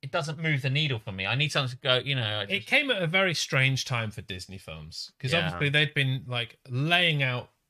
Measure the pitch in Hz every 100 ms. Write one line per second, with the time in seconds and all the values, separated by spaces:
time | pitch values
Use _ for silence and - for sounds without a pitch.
0 | 135 175 156 156 160 139 131 143 151 110
1 | - 95 98 123 151 156 127 127 131 127
2 | 123 135 107 107 98 196 - 269 285 202
3 | 165 190 190 151 - 139 135 131 - 120
4 | 107 104 - 90 - 95 - 78 78 -
5 | - - 131 165 160 175 143 147 147 147
6 | 135 131 123 120 113 - - 123 151 175
7 | 175 147 131 123 - _